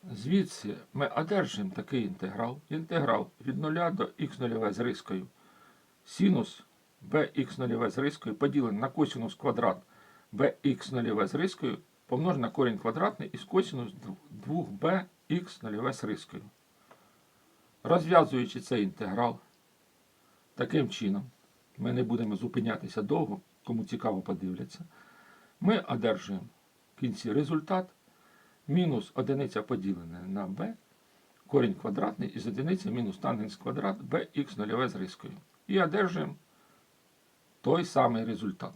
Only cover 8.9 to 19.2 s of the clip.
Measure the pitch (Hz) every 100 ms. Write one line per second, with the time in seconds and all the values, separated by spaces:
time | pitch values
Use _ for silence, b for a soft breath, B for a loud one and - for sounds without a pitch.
8.9 | - 143 131 113 - 139 110 113 92 -
9.9 | B B B B 101 143 - 143 127 -
10.9 | 131 113 107 95 - 185 - 135 - -
11.9 | _ _ 127 165 156 113 - 127 104 113
12.9 | 113 196 - - - - 185 220 139 117
13.9 | 92 101 95 - 107 123 160 156 101 160
14.9 | 190 185 _ _ 170 180 - 113 104 131
15.9 | 131 - 98 - 104 107 _ _ _ b
16.9 | b b b b b b b b _ -
17.9 | 170 160 175 160 131 123 123 - 123 98
18.9 | 92 101 98